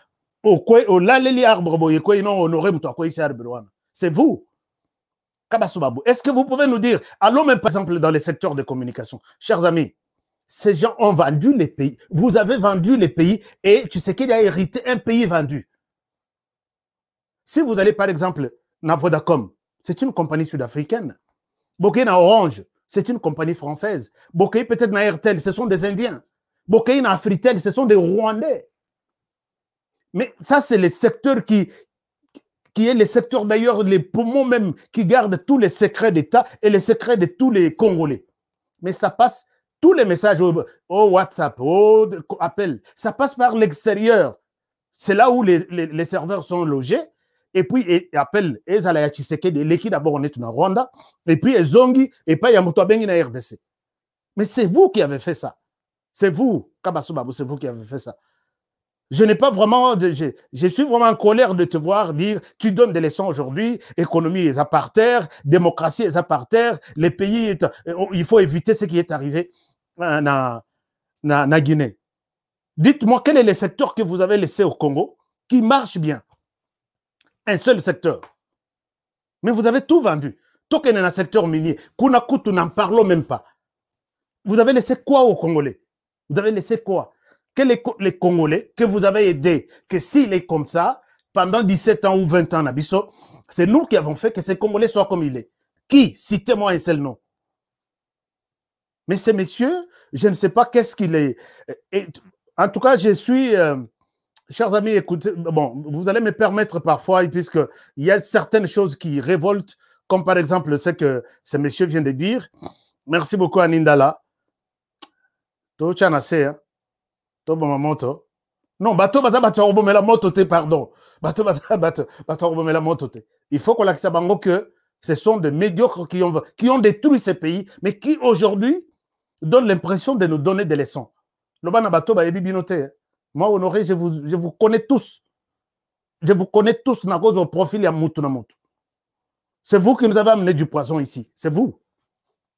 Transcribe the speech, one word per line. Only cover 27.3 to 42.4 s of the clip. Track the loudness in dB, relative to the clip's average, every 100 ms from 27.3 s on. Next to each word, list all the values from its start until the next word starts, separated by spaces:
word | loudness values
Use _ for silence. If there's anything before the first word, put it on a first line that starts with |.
| 0 0 0
ce | -2
sont | 0 4
des | 4
Rwandais. | 4 0 -2 -2 -4 -6 -8 _ _ _ _ _ _ _ _ _ _ _ _ _ _
Mais | -6 -6 -6
ça, | 0 0
c'est | 2 2
le | 2
secteur | 2 -2 0 -2 -2 0
qui, | 0 0 -8 _ _ _ _ _ -20 _ _ _
qui | -2 0
est |
le | 2 2
secteur | 2 0 -2 0
d'ailleurs, | 0 2 0
les | 2 0
poumons | 0 -4 0 0
même, | 2 0 -2 -6 _
qui | -4 2
garde | 2 2 -2 0
tous | 2
les | 2
secrets | 2 -2 0 0
d'État | 0 2 0 0 0
et | 2
les | 2
secrets | 2 -2 0 0
de | 0
tous | 0 0
les | 2 2
Congolais. | 2 0 0 -4 -6 _ _ _ _ _ _
Mais | -10
ça | -4 -4
passe, | 2 0 0 -20 _ _ _
tous | 4
les | 4 2
messages | 2 2 2
au, | 2 0 -6 _ -4
au | 2 4
WhatsApp, | 4 0 -4 -6 -4
au | 0 4 6 6 2 -4 -12
appel, | -8